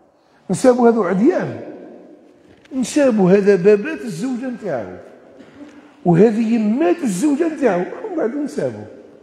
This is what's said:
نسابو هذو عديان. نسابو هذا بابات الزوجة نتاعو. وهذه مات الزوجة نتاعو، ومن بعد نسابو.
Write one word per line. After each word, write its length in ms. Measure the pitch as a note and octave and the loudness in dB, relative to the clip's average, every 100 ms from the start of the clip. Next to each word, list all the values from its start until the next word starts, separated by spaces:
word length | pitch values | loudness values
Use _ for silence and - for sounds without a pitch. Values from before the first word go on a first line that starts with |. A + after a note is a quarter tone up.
| _ _ _ _ - | _ _ _ _ -8
نسابو 360 | F#3 B3+ B3 A#3 | 0 2 4 4
هذو 180 | A3+ | 2
عديان. 560 | F3+ F#3 B3+ F4+ D#3+ A2 - - - - - - _ _ _ _ - | 0 0 2 0 -4 -8 -14 -18 -20 -20 -20 -20 _ _ _ _ -10
نسابو 560 | C4 A#3+ D4+ C4+ G#3+ F3+ | -6 -2 2 2 4 4
هذا 280 | G3+ G3 G3 | 4 4 4
بابات 440 | F#3 G#3 C#4 D#4+ | 4 2 0 -10
الزوجة 460 | B3 D#3+ B3 A#3+ C4 | -10 -8 -6 -6 -8
نتاعو. 500 | A#3 G#3 C3 F#2+ F2+ - - - - - - - - - _ F3 | -10 -8 -8 -8 -14 -20 -20 -20 -20 -20 -20 -20 -20 -20 _ 2
وهذه 500 | E3 A3 G#3+ A3 A#3 | 4 4 2 0 0
مات 440 | G#3+ A#3 E4+ E4+ | 0 0 0 0
الزوجة 460 | B3+ F3 D4+ C#4 E4 | -2 -2 0 0 -2
نتاعو، 260 | D4 B3+ F3 | 0 0 0
ومن 360 | F#3+ - A4 E4 | -4 -8 -8 -4
بعد 180 | A3 | -4
نسابو. 440 | C#4+ D4 A#3 C#3 G#2+ G#2 - - - | -4 -8 -6 -6 -8 -14 -20 -20 -20